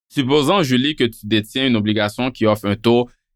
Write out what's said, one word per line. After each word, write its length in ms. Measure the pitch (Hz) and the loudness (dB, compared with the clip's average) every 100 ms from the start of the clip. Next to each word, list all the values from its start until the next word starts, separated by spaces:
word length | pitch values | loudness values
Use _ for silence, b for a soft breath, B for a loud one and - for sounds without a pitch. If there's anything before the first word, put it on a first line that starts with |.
| _ | _
supposons, 500 | - 127 147 139 196 | -4 0 2 2 0
Julie, 340 | 143 127 139 156 | 2 0 0 0
que 80 | |
tu 160 | 120 - | -2 -4
détiens 440 | 104 110 104 135 135 | -2 -2 -2 -4 0
une 100 | 117 | 0
obligation 540 | 104 107 104 - 127 | 0 -2 -2 -4 -6
qui 140 | 127 | -2
offre 220 | 110 107 101 | 0 0 -2
un 100 | 101 | -2
taux 320 | 123 120 120 B _ | 2 2 0 B _